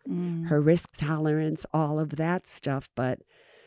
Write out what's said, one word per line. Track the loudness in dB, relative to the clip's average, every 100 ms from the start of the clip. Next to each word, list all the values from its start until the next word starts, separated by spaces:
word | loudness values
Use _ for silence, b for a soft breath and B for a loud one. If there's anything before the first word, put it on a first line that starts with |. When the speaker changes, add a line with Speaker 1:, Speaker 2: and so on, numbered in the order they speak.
| -6
Speaker 1:
Mm. | -4 -2 -2 0
Speaker 2:
Her | 4
risk | 6 4 2 -4
tolerance, | -2 0 2 2 0 -2 -2
all | 0 0 0
of | -2
that | -2 0 -2 -4
stuff. | -8 -4 -4 -4
But, | -4 -2 -2 _ b b b